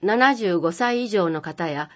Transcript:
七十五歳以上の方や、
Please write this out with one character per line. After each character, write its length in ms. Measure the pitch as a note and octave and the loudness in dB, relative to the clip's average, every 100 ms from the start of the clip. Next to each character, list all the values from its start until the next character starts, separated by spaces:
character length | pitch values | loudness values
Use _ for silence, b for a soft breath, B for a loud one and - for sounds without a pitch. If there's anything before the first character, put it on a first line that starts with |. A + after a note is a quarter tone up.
七 340 | F#3+ A#3 C4+ | 0 4 4
十 240 | A#3+ G3+ F3 | 2 0 0
五 140 | E3 | 0
歳 320 | F3 A#3+ A#3+ | 0 -2 -2
以 40 | B3 | 0
上 200 | G3+ E3+ | 0 0
の 140 | D#3+ | -2
方 260 | D#3+ D3+ E3 | -6 -6 -6
や、 220 | C#3+ D3+ | -6 -8